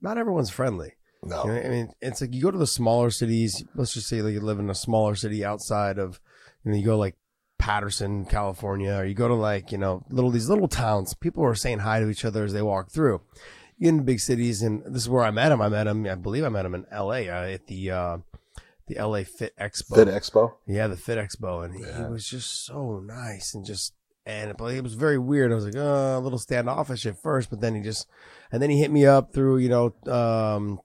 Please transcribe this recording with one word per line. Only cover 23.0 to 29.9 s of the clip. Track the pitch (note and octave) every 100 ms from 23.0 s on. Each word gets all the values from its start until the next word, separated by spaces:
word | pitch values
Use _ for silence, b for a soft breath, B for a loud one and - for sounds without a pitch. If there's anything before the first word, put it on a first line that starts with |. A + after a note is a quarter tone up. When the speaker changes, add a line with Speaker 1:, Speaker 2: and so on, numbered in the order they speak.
Speaker 1:
nice | G2+ A#2+ A#2 G2 -
and | A2 G2
just, | G2 - - _ _ -
and | G#2+ G#2+
it, | G2+
it | A#2 C3
was | B2+
very | A2 D3+ C#3
weird. | B2 C#3+ B2
I |
was | A2+
like, | G#2 A#2+
uh, | D3 C#3 C3+ C3
a |
little | B2+ B2
standoffish | - B2 A#2+ D3 C#3+ B2 A2+
at | G2
first, | D#3 C3 A#2+
but | G#2+
then | A2+
he | G#2+
just, | G#2 G#2+ - b b b b
and | A#2
then | C#3+
he | C#3+
hit | D3+
me | D3 C#3
up | C#3 C3+
through, | C3+ C3+ C3
you | B2+
know, | A#2+ A#2+